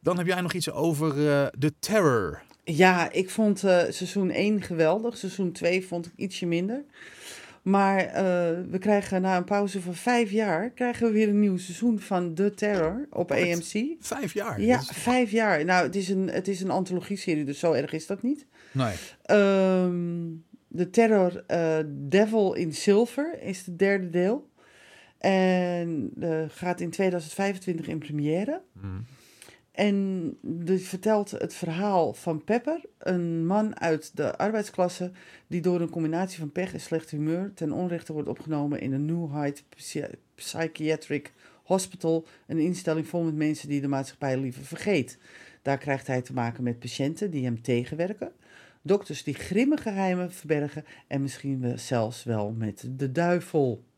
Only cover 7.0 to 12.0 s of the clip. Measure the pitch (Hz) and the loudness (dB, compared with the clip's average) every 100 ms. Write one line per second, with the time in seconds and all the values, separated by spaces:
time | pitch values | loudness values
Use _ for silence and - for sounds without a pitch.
7 | - - - - - - - 196 196 196 | -20 -20 -18 -18 -20 -8 0 4 4 4
8 | 175 - 185 180 170 170 180 180 196 208 | 2 2 2 2 2 -2 -4 -4 2 2
9 | 202 190 185 185 180 202 202 196 175 170 | 2 0 2 0 2 0 0 -4 -6 -4
10 | - 247 226 202 214 165 226 - 247 240 | 0 2 2 0 2 0 -2 -2 -4 0
11 | 233 214 214 208 208 185 185 175 233 220 | 2 4 4 4 4 2 -4 -2 0 0